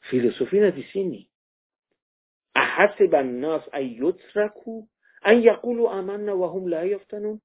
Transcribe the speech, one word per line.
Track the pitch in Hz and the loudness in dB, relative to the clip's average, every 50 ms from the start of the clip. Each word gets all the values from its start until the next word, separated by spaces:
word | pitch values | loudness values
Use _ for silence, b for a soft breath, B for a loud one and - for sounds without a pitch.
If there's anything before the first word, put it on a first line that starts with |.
| _ - | _ -2
Filosofinya | - 127 120 117 107 - 131 - - 202 208 196 170 | -2 0 0 0 0 -2 -6 0 2 2 2 2 2
di | 143 123 - | -2 -12 -8
sini. | - 190 196 185 131 98 - _ _ _ _ _ _ _ _ _ _ _ _ _ _ _ _ _ _ _ _ _ _ _ _ _ _ 135 | -6 -4 -4 -4 -6 -8 -16 _ _ _ _ _ _ _ _ _ _ _ _ _ _ _ _ _ _ _ _ _ _ _ _ _ _ 0
أحسب | 131 - - 160 190 208 - - 208 175 160 | 0 0 2 2 2 2 4 4 2 4 4
الناس | 147 135 127 123 123 131 156 160 151 - - | 2 0 0 -4 -4 -4 -4 -4 -4 -6 -8
أن | - 143 135 127 117 | -8 -6 -6 -6 -6
يتركوا | 117 127 165 185 - - - - 208 208 208 - - - - 226 226 214 _ _ _ b b b b b 202 | -4 -2 -2 -2 -4 -10 -8 -4 -2 -2 -2 -4 -12 -16 -14 -14 -14 -16 _ _ _ b b b b b 4
أن | 220 240 226 | 4 8 8
يقولوا | 226 202 - - 240 240 233 233 214 190 196 | 6 6 6 -2 -6 -2 0 0 -2 -2 -4
آمنا | 185 190 202 208 208 208 202 | -6 -6 -6 -6 -6 -4 -2
وهم | 185 180 170 165 190 185 180 | -2 -2 -2 -4 -6 -4 -4
لا | 170 160 170 | -4 -4 -2
يفتنون. | 190 202 196 _ _ - 208 208 214 214 214 _ | -4 -4 -4 _ _ -12 -8 -8 -8 -8 -10 _